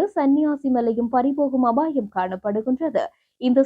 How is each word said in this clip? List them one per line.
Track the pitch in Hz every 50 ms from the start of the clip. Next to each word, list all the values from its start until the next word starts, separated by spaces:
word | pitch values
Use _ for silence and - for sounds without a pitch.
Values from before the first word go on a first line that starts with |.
| 359 403
சன்னியாசி | - 339 285 277 277 294 302 302 294 285 285 269
மலையும் | 254 240 233 226 226 233 240 233
பறிபோகும் | 262 247 247 277 277 294 285 269 262 254 254
அபாயம் | 233 233 262 311 320 285 269 214 202 -
காணப்படுகின்றது. | 185 185 185 190 190 - 208 208 220 220 254 254 254 320 302 214 175 107 - - _ _ _ _ _
இந்த | 247 254 247 269 269